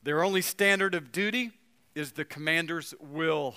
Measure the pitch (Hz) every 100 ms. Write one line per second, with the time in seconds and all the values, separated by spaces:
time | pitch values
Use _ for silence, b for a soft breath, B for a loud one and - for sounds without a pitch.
0 | - 151 180 190 175 - 202 196 196 180
1 | 131 170 208 240 240 - _ _ _ -
2 | 147 - 147 147 156 160 165 170 151 -
3 | 151 147 160 156 139